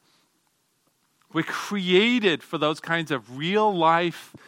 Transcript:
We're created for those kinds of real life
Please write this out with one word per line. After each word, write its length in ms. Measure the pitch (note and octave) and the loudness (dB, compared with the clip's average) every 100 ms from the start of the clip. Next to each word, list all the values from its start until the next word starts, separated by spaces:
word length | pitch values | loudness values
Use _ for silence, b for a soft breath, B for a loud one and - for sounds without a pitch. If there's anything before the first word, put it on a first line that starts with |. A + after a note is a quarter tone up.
| _ _ _ _ _ _ _ _ _ _ _ _ _ | _ _ _ _ _ _ _ _ _ _ _ _ _
We're 100 | D#3 | -6
created 1000 | D#3 - - G3+ F3+ F3+ A3+ B3 G3+ D3 | -4 -6 -6 -6 2 4 4 2 2 0
for 140 | - E3 | -4 -2
those 220 | D3+ D3+ | -2 -2
kinds 320 | - E3 D#3+ | -4 -4 -2
of 260 | C#3 G#2+ B2+ | -6 -6 -8
real 360 | D#3+ G#3 G#3+ | -2 0 0
life 600 | F#3 D#3+ E3 F3 E3 - - | 2 2 4 0 -6 -16 -20